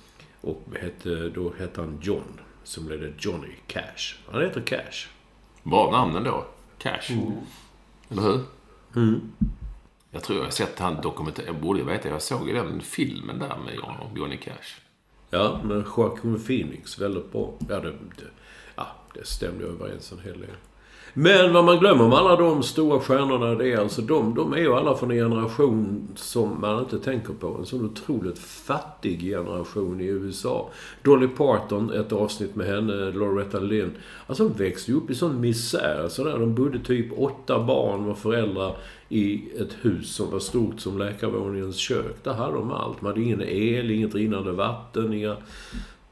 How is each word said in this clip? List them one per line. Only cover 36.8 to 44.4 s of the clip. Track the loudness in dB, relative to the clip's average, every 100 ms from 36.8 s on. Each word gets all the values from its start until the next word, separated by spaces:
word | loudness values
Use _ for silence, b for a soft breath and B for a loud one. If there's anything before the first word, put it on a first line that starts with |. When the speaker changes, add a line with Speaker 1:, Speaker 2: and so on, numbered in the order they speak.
| 0 0 0 -2
Speaker 1:
åtta | -2 -2 -2 0
barn | 2 2 2 0 -4
och | -2
föräldrar | 0 0 0 0 -4 -6 B B B
i | 0 2 0 -6 -6
ett | -8 0
hus | 0 0 -4 -6
som | -4
var | -4
stort | -2 0 0 -2
som | -6 -4
läkarvåningens | -4 -4 -4 -2 -4 -4 -6 -4
kök. | -2 -2 -2 -6
Där | -6
hade | -4 -2
de | -2 -2
allt. | -4 -4 -4
De | -4
hade | 0
ingen | 0 0
el, | 0 0 2 2 0
inget | 0 0 0
rinnande | 0 0